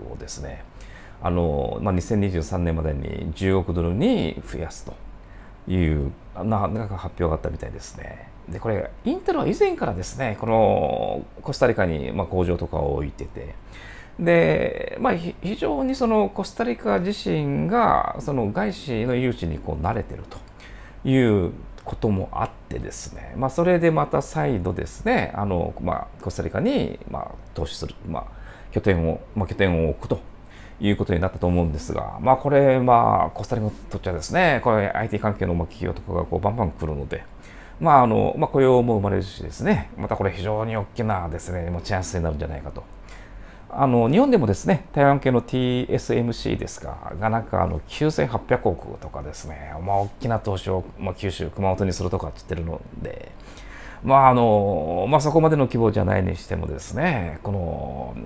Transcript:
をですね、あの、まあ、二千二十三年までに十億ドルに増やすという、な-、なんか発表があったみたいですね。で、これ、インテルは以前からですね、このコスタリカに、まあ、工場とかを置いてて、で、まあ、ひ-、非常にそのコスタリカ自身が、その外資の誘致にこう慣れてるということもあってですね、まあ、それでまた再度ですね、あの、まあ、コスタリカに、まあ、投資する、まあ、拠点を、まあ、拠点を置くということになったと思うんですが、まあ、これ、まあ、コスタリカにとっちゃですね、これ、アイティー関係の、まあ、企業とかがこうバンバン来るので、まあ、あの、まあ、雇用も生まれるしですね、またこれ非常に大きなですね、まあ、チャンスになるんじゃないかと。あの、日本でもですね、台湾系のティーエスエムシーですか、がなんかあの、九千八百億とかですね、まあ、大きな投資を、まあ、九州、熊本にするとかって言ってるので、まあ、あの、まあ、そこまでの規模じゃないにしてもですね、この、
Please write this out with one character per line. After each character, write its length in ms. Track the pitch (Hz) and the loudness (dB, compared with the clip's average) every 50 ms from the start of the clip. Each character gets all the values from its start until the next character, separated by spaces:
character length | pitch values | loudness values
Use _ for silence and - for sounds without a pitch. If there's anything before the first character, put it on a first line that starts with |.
| - - | -12 -12
を 40 | - - | -12 -12
で 80 | - | -12
す 140 | - - - | -12 -12 -10
ね、 240 | 69 67 - - - - - - - - - - - - - - | -10 -10 -12 -12 -14 -16 -18 -18 -18 -18 -18 -18 -18 -18 -10 -4
あ 80 | - 90 | -2 0
の、 480 | 87 87 85 82 73 71 67 - - 55 | 2 2 2 2 2 0 0 -2 -2 -2
ま 80 | - 101 | 0 0
あ、 40 | 92 | 0
二 80 | 90 | 0
千 180 | 87 - 117 104 | 2 2 2 2
二 100 | 101 98 | 2 2
十 120 | 90 82 | 0 0
三 220 | 78 - 95 92 87 | -2 -2 -2 0 0
年 120 | 82 82 | 0 0
ま 60 | 80 | 0
で 100 | 80 78 | 0 -2
に 400 | 73 69 71 76 73 - - 85 80 | -2 -4 -4 -6 -6 -6 -6 -6 -4
十 200 | - 95 95 95 | -2 2 2 4
億 200 | 95 87 - 85 | 2 2 0 0
ド 80 | 87 | 0
ル 120 | 82 85 87 | 0 0 2
に 460 | 107 170 247 254 196 104 78 - - - | 2 2 2 2 2 0 -2 -4 -6 -8
増 120 | - - - | -8 -8 -8
や 120 | 82 - | -8 -8
す 140 | - - - | -10 -12 -14
と 100 | - - - - - - - - - - - - - - - - - | -14 -14 -14 -14 -16 -16 -18 -18 -20 -20 -20 -20 -20 -20 -12 -6 -2
い 360 | 92 92 85 78 78 73 69 | 2 2 4 4 4 2 0
う、 60 | 69 - - - - - | -2 -4 -8 -14 -14 -10
な-、 320 | 95 90 110 110 101 101 85 | -6 -2 0 0 2 2 0
な 160 | 101 110 113 | -2 -4 -4
ん 40 | 98 | -6
か 80 | 101 | -6
発 260 | 90 - 92 - - | -8 -8 -8 -4 0
表 20 | 87 | 0
が 100 | 80 80 | 0 0
あ 20 | |
っ 40 | 78 | 0
た 100 | - 78 | -2 -4
み 80 | 73 - | -6 -6
た 80 | - | -8
い 60 | - | -10
で 80 | - - | -10 -12
す 160 | - - - | -14 -14 -14
ね。 320 | - - - 80 80 - - - - - - | -14 -14 -14 -14 -14 -16 -18 -20 -18 -14 -12
で、 120 | 85 - | -10 -6
こ 80 | - 113 | -2 -2
れ、 220 | 107 92 78 - - - - | -2 -2 -2 -6 -8 -6 -4
イ 80 | 233 | -2
ン 80 | 320 381 | -2 -2
テ 120 | - - | 0 0
ル 80 | 349 294 | 0 2
は 60 | - | 2
以 100 | 147 220 349 | 0 2 4
前 180 | 415 392 349 | 2 2 2
か 100 | - - | 0 -2
ら 80 | - 98 | -2 -2
で 80 | 87 | -2
す 160 | 92 - - 127 | -6 -6 -6 -4
ね、 180 | 135 120 104 - | -4 -4 -4 -2
こ 60 | - | 0
の 760 | 113 113 113 110 101 101 - 78 67 62 55 55 50 50 - - - - - | 2 4 6 6 6 6 4 2 0 0 0 -2 -2 -4 -4 -6 -10 -14 -10
コ 100 | - - | -8 -6
ス 60 | 135 - | 0 2
タ 80 | 135 | 4
リ 80 | 123 110 | 4 4
カ 120 | 110 98 | 4 2
に、 260 | 85 80 76 67 62 | 2 0 -2 -2 -4
ま 120 | 55 92 95 | -4 -4 -4
あ、 20 | |
工 180 | - - 92 90 | -2 0 0 2
場 120 | 87 87 | 2 0
と 100 | 85 87 | -2 -2
か 120 | - - 78 | -4 -2 -2
を 160 | 73 71 73 | -2 -2 -2
置 120 | 73 73 | -2 -4
い 40 | 71 | -4
て 140 | - - 73 | -6 -8 -12
て、 300 | 73 - - - 73 - - - - - - - - - - - - - - | -12 -10 -12 -12 -12 -12 -14 -16 -16 -16 -16 -16 -16 -16 -18 -18 -14 -8 0
で、 800 | 175 170 170 170 165 160 156 - - - - - - - - - | 2 4 6 6 6 6 4 4 2 0 -2 -4 -6 -8 -4 0
ま 100 | 233 254 | 0 2
あ、 40 | 233 | 2
ひ-、 200 | 165 170 175 - - | 0 -2 -6 -8 -6
非 140 | - 180 220 | -6 -6 -4
常 280 | - - - 302 277 269 | -2 -2 -2 0 0 0
に 100 | 254 269 | -2 0
そ 120 | - 254 | 0 0
の 220 | 226 220 214 202 196 | 2 4 4 2 2
コ 160 | - - 196 | 0 -4 -8
ス 80 | - | -6
タ 120 | - - 233 | -4 -4 -2
リ 120 | 247 240 | -2 -4
カ 220 | 233 - 214 202 190 | -2 -2 0 0 0
自 320 | 175 190 208 - - 196 | 0 -2 -4 -4 -2 -2
身 380 | 170 156 147 143 139 143 151 165 | 0 0 0 0 0 0 0 2
が、 480 | 214 240 226 - - 60 - - - - | 2 2 4 4 4 4 2 0 -4 -6
そ 120 | - 147 | -4 -2
の 180 | 143 127 110 101 | -2 0 0 0
外 220 | 113 165 202 208 | 0 -2 -2 -2
資 320 | 185 - - 139 120 110 110 | -4 -6 -6 -4 -2 -2 0
の 100 | 127 127 | 0 0
誘 160 | 123 131 123 | 0 0 0
致 160 | 117 - 90 | -2 -2 -4
に 120 | 82 78 - | -4 -4 -4
こ 180 | - - 78 73 | -6 -6 -4 -2
う 60 | 78 | -2
慣 100 | 92 117 | -2 -2
れ 80 | 110 | -2
て 140 | - - - | -4 -6 -8
る 60 | - - - | -12 -12 -14
と 80 | - - - - - - - - - - - - - - - 135 | -16 -18 -18 -18 -20 -20 -18 -18 -18 -18 -18 -18 -14 -6 0 2
い 380 | 131 131 123 113 104 101 87 | 4 6 6 6 4 4 2
う 60 | - - - - - - - - | 0 -2 -6 -12 -16 -16 -14 -12
こ 120 | - - | -10 -6
と 120 | - - 113 | -2 0 0
も 200 | 101 92 95 - | 2 0 -2 -4
あ 120 | - - 120 | -4 -4 -4
っ 60 | - - - - - | -4 -6 -10 -12 -8
て 100 | - - | -8 -8
で 120 | - - | -8 -8
す 200 | - - - - | -10 -10 -12 -12
ね、 220 | - - - - 123 | -12 -12 -12 -10 -6
ま 100 | 123 127 | -4 -4
あ、 40 | 131 | -2
そ 140 | - - 170 | 0 2 4
れ 140 | 180 180 170 | 4 4 4
で 120 | 165 170 | 4 4
ま 160 | 156 156 147 | 4 4 2
た 160 | - - 147 | 0 0 -2
再 380 | 143 - - 156 147 143 127 98 | -2 -2 -2 -2 0 0 0 0
度 120 | 87 92 | 0 -2
で 140 | 90 - - | -2 -2 -4
す 180 | - - - - | -6 -8 -4 0
ね、 280 | 214 254 190 101 - - | 0 2 2 0 0 -2
あ 100 | 101 104 | -2 -2
の、 300 | 101 90 85 80 80 - - | 0 0 0 0 -2 -4 -4
ま 140 | - 85 80 | -2 -2 -2
あ、 120 | - - - - - | -2 -4 -8 -12 -10
コ 80 | - - | -8 -6
ス 60 | - | -4
タ 60 | - | -4
リ 80 | 87 - | -4 -2
カ 100 | - 95 | -2 0
に、 380 | 180 240 285 233 107 - - - - - | 0 2 2 0 0 -2 -4 -8 -10 -10
ま 100 | - 67 | -8 -8
あ、 80 | - - - - - - - | -8 -10 -12 -14 -16 -12 -8
投 120 | - 80 | -6 -6
資 100 | - - | -6 -6
す 100 | - - | -6 -8
る、 80 | - - - - | -10 -10 -10 -10
ま 140 | 85 78 - | -8 -6 -6
あ、 40 | - - - - - - - - - - | -8 -10 -12 -14 -16 -16 -16 -16 -12 -6
拠 80 | - 107 | -4 0
点 280 | - 107 92 85 82 80 | 4 4 4 4 4 2
を、 120 | - - - - - | 0 -2 -6 -6 -4
ま 100 | 107 95 | -2 -2
あ、 20 | |
拠 80 | - - | -2 0
点 320 | - 101 92 87 82 80 | 2 4 4 4 4 2
を 40 | 78 | 2
置 100 | 67 - | 0 -2
く 80 | - - | -4 -4
と 120 | 127 - - - - - - - - - - - - - | -4 -4 -4 -8 -18 -18 -20 -20 -20 -18 -18 -18 -8 -2
い 100 | - 104 | 2 2
う 60 | 104 | 2
こ 80 | - 101 | 2 2
と 100 | - 95 | 0 2
に 60 | 85 | 2
な 80 | 87 92 | 0 0
っ 40 | |
た 60 | - - | -2 0
と 80 | - | 0
思 160 | 90 87 87 | 2 4 4
う 40 | 85 | 2
ん 60 | 82 | 2
で 60 | 73 76 | 0 -2
す 140 | - - | -4 -4
が、 260 | - - - 50 50 50 | -4 -4 -4 -6 -6 0
ま 120 | - 123 | 2 4
あ、 40 | 131 | 4
こ 140 | - - 143 | 4 4 4
れ、 300 | 143 139 139 135 131 131 | 6 6 6 6 6 4
ま 460 | 123 123 120 117 117 110 104 92 82 - | 6 6 6 6 6 6 4 4 2 0
あ、 20 | |
コ 140 | - - 107 | -2 -6 -6
ス 40 | - | -4
タ 80 | 120 | -2
リ 60 | 113 | -2
カ 60 | 110 104 | -2 -2
に 40 | - - - - | -4 -6 -8 -8
と 80 | - 98 | -8 -6
っ 20 | |
ち 80 | - 95 | -4 -4
ゃ 40 | |
で 80 | 87 78 | -4 -4
す 100 | 76 - | -4 0
ね、 280 | - 175 185 165 143 117 - | 2 4 4 4 4 2 4
こ 120 | 123 110 | 4 4
れ、 120 | 107 101 98 | 4 2 2
ア 160 | - - 113 | 0 -2 -2
イ 40 | 113 | -2
テ 80 | - | -2
ィ 20 | 101 | 0
ー 40 | |
関 120 | - 107 104 | 0 0 0
係 120 | - - | 0 0
の、 80 | 90 87 | 0 0
ま 100 | 85 87 | 0 -2
あ、 20 | |
企 180 | 87 - - 90 | -4 -6 -6 -4
業 60 | 90 | -4
と 100 | 90 - | -4 -6
か 100 | - - | -6 -4
が 120 | 87 85 82 | -2 -2 -2
こ 120 | - - | -2 -2
う 40 | 87 | 0
バ 100 | 92 101 | 0 0
ン 60 | 110 | 0
バ 80 | 120 107 | 0 -2
ン 80 | 85 | -2
来 120 | - - 85 | -2 -4 -4
る 80 | 78 76 | -4 -4
の 120 | 71 69 | -4 -6
で、 180 | - - - - - - - - - - - - - - - | -6 -8 -8 -10 -12 -18 -18 -18 -18 -18 -18 -18 -18 -8 -2
ま 120 | 156 165 | 4 6
あ、 100 | 147 135 | 8 8
あ 40 | 123 | 8
の、 280 | 117 110 107 101 95 - | 6 6 4 4 2 2
ま 100 | - 151 | 0 -2
あ、 20 | - | 0
雇 120 | - 139 | 4 4
用 220 | 135 131 127 123 | 6 6 6 6
も 140 | 120 117 113 | 6 4 2
生 40 | 101 | 2
ま 100 | 95 101 | 2 2
れ 60 | 98 | 0
る 60 | 95 | 0
し 200 | 92 98 - - | -2 -2 -6 -10
で 80 | - 78 | -12 -10
す 120 | 78 - | -8 -2
ね、 280 | 127 185 214 - - - - | 0 2 2 2 0 -4 -6
ま 120 | - - 104 | -6 -4 -4
た 80 | 117 | -2
こ 80 | - 101 | 0 0
れ 80 | 95 | -2
非 100 | 87 95 | -2 -2
常 220 | 90 104 107 107 113 | -2 -2 -2 -2 -2
に 120 | 113 113 | -2 -4
大 80 | 110 98 - - | -4 -6 -6 -4
き 100 | - 113 | -2 -2
な 240 | 107 104 92 87 82 | 0 0 -2 -2 -4
で 100 | 78 85 | -6 -6
す 140 | - - | -6 -6
ね、 180 | 90 90 85 87 | -6 -4 -4 -4
ま 80 | 87 85 | -4 -6
あ、 20 | |
チ 140 | - - 104 | -4 -2 -2
ャ 60 | 92 | -2
ン 40 | 87 | -2
ス 140 | - - 90 | -2 -2 -2
に 60 | 82 | 0
な 60 | 80 | 0
る 60 | 76 | -2
ん 20 | 76 | -2
じ 60 | 76 | -4
ゃ 40 | 76 | -6
な 100 | 76 69 | -6 -8
い 20 | |
か 100 | 71 73 | -10 -10
と。 120 | - - - - - - - - - - - - - - - - - - - - | -10 -12 -14 -14 -16 -18 -18 -18 -18 -18 -18 -18 -18 -18 -18 -18 -18 -18 -16 -8
あ 160 | - - 139 | -2 2 4
の、 220 | 131 123 120 117 117 | 6 6 6 6 6
日 100 | 147 208 | 6 6
本 120 | 277 285 | 6 6
で 80 | 240 202 | 6 4
も 80 | 131 | 4
で 80 | 104 98 | 4 2
す 120 | - - | 2 2
ね、 200 | 160 190 - - - - | 2 2 2 0 -2 2
台 100 | 147 139 | 6 6
湾 160 | 139 139 139 | 6 6 6
系 100 | - 131 | 4 4
の 120 | 123 120 | 4 2
テ 140 | 123 - - 127 | 2 0 0 0
ィ 300 | 127 127 127 123 123 - | 0 2 0 0 0 0
ー 40 | |
エ 60 | - 127 | -2 -2
ス 160 | - - 117 | 0 2 2
エ 80 | 117 | 2
ム 100 | 120 120 | 2 0
シ 200 | 113 - - 110 | -2 -2 -2 -2
ー 40 | 113 | -2
で 100 | - - - | -2 -4 -6
す 120 | - - | -8 -10
か、 320 | - 67 69 - - - - 82 | -12 -12 -12 -10 -12 -10 -6 -2
が 80 | 101 110 | 0 0
な 120 | 110 117 | 0 0
ん 40 | - | 0
か 180 | - - 92 | 0 0 2
あ 40 | 90 | 2
の、 160 | 87 82 80 - | 2 0 -4 -6
九 240 | - - - 147 156 | -8 -4 0 0 0
千 160 | 156 - 147 | 2 2 0
八 140 | 131 113 110 - - | 0 0 -2 0 0
百 180 | 127 123 - | 0 2 2
億 320 | 110 87 - - - - - | 0 0 -2 -4 -10 -12 -12
と 100 | - 76 | -12 -12
か 140 | - 71 | -10 -10
で 100 | 71 76 73 | -10 -10 -12
す 100 | - - | -12 -12
ね、 300 | 78 76 71 73 73 76 78 87 | -12 -12 -12 -12 -12 -10 -6 -4
ま 80 | 95 | 0
あ、 40 | 101 98 | 0 0
大 100 | 101 104 - - | 0 -2 -4 -6
き 80 | - 120 | -2 -2
な 100 | 113 104 | -2 -2
投 180 | - 107 98 | -2 -2 -4
資 140 | 92 - 95 | -2 -2 -2
を、 140 | 92 92 90 - - - | -2 -2 -4 -6 -8 -8
ま 140 | 95 92 | -6 -6
あ、 20 | 87 | -6
九 160 | - - 98 | -4 -4 -4
州、 200 | 85 - 87 82 | -4 -4 -6 -6
熊 180 | - - 98 95 | -4 -2 0 0
本 160 | 92 95 101 | 2 2 0
に 80 | 95 | 0
す 100 | 85 - | 0 -2
る 60 | 95 90 | -2 -2
と 100 | 92 90 | -2 -4
か 100 | 82 76 | -4 -6
っ 40 | |
て 60 | - - | -10 -10
言 60 | - | -10
っ 20 | - | -8
て 60 | 90 | -6
る 100 | 82 82 | -6 -4
の 160 | 82 78 - - - - - | -6 -8 -8 -10 -12 -12 -10
で、 280 | - - - - - - - - - - - - - - - - - - - - | -10 -10 -10 -10 -14 -14 -16 -18 -18 -18 -18 -16 -16 -16 -16 -14 -14 -14 -12 -6
ま 140 | - 120 135 139 | 2 6 8 8
あ、 80 | 135 131 | 10 10
あ 40 | 123 | 8
の、 720 | 123 120 113 104 104 101 101 95 80 76 78 85 87 98 110 | 8 8 6 6 6 4 4 2 0 0 -2 -2 0 2 4
ま 100 | 147 151 | 4 4
あ、 20 | |
そ 100 | 139 151 | 4 4
こ 80 | 147 165 | 6 6
ま 100 | 160 160 | 6 6
で 60 | 156 | 6
の 100 | 147 131 | 4 4
規 100 | 117 - | 4 4
模 140 | 120 113 110 | 4 4 4
じ 100 | 101 104 | 4 4
ゃ 40 | 92 | 2
な 120 | 92 98 98 | 2 2 2
い 40 | |
に 140 | 92 90 87 | 2 0 -2
し 100 | 85 - | -4 -6
て 100 | - 95 | -6 -4
も 100 | 85 82 | -4 -4
で 120 | 76 73 80 | -4 -6 -8
す 160 | - - - | -8 -6 -4
ね、 460 | 110 156 180 151 113 90 82 78 78 | -2 0 0 0 0 -2 -4 -6 -8
こ 100 | - 101 | -6 -4
の、 640 | 101 98 87 80 78 69 69 67 67 67 64 62 - 55 - | -4 -2 -2 -4 -4 -6 -6 -6 -8 -8 -8 -8 -10 -10 -12